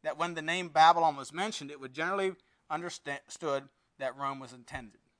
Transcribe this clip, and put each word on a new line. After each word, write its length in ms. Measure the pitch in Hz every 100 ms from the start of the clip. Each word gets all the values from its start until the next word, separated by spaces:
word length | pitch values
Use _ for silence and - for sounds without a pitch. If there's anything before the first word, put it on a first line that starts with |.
that 140 | 156 151
when 160 | 170
the 80 | 165
name 260 | 156 175 175
Babylon 480 | 156 160 170 165 139
was 160 | 131
mentioned, 400 | 156 208 - 143
it 80 | 147
would 120 | 131
generally 400 | 131 165 196 190 180 _ _ _
understood 920 | 156 170 - - 139 _ - 160 139 139 _ _ _
that 180 | 135 131
Rome 220 | 139 135
was 140 | 127
intended. 480 | 123 117 135 113 - _